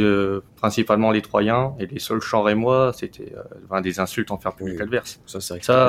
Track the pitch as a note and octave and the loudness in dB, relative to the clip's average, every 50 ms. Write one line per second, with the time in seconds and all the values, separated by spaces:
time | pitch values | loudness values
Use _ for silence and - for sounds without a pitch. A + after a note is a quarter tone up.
0 | G#2 G#2 G2+ G2 G2 G2 G2 G2 - - - - - A2 G#2 - A2 - A2 G#2 | 4 4 4 4 2 0 -2 -4 -8 -10 -8 -2 -2 0 0 0 2 2 2 4
1 | A2+ A2 A2 G#2+ G2 - - G#2+ G#2 G#2+ A#2 B2 C3 C3+ C#3 B2+ G2+ F2 - - | 4 4 2 2 0 0 0 0 2 2 2 0 0 -2 -4 -6 -8 -8 -8 -8
2 | - - A2+ A2 - - - A2 G#2 G#2 G#2 G#2+ A2+ B2 B2+ C3 C3 B2+ B2 - | -6 -4 -4 -4 -2 0 0 2 2 2 2 2 2 2 4 4 2 2 0 -4
3 | - G#2 - - - - - - - - - - F#2+ F#2 F#2+ F#2+ F#2 F#2 F2 G2 | -8 -10 -10 -14 -16 -16 -14 -16 -16 -16 -18 -20 -10 -6 -4 -2 -2 -2 -2 -2
4 | F#2+ F2+ - - G#2+ - G2+ F#2+ - G2 F#2 - G2 F#2+ F#2 F2 G#2 G#2 A#2+ A#2+ | -4 -2 -2 -4 -4 -4 -6 -6 -6 -6 -6 -6 -8 -8 -6 -6 -6 -4 -4 -4
5 | - - - - - - - F#2+ F#2+ - F2+ F2 - - B2 B2+ B2+ | -4 -6 -12 -18 -18 -14 -12 -10 -10 -8 -10 -4 0 2 4 6 6